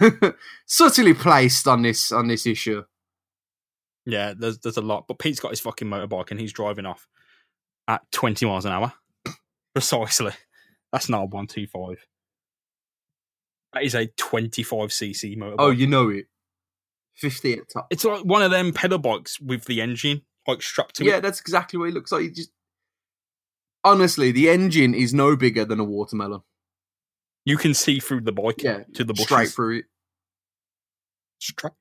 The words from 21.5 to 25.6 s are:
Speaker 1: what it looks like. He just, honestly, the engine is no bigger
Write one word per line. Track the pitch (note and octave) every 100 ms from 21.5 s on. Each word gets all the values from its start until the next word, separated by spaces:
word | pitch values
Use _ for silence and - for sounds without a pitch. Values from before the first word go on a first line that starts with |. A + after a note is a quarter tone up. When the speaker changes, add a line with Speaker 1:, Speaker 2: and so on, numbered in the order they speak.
| F3+ - F3
Speaker 1:
what | E3+
it |
looks | E3+ -
like. | E3
He | E3
just, | E3 D#3+ _ _ _ _ _ _ _ _ _ _ _ _ _
honestly, | F#3+ G3 F3+ - C3
the | B2 D#3+
engine | F3+ F#3 D#3+ B2+
is | A#2+ B2
no | C#3 C#3 C#3+
bigger | B2+ A2